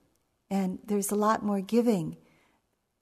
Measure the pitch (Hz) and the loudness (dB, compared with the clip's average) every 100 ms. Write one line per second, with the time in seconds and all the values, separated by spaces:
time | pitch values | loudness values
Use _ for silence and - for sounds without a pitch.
0 | _ _ _ _ - 196 185 185 - 208 | _ _ _ _ -6 -2 -2 -4 -4 -2
1 | 196 208 208 220 208 202 190 226 240 202 | -2 0 2 2 0 -2 0 2 2 2
2 | 156 165 _ _ _ _ _ _ _ _ | -2 -8 _ _ _ _ _ _ _ _